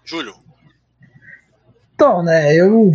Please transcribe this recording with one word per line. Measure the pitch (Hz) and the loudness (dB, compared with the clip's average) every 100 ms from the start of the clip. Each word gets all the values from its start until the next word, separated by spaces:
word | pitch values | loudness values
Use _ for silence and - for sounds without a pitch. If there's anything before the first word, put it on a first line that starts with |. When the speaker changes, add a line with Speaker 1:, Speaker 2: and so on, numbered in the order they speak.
Speaker 1:
Júlio. | - 165 110 - _ _ _ _ _ _ _ _ _ - _ _ _ _ _ | -18 -16 -16 -20 _ _ _ _ _ _ _ _ _ -20 _ _ _ _ _
Speaker 2:
Então, | - 294 180 | -2 -2 0
né, | 170 165 147 160 | -2 -2 0 2
eu | 190 226 202 | 2 2 2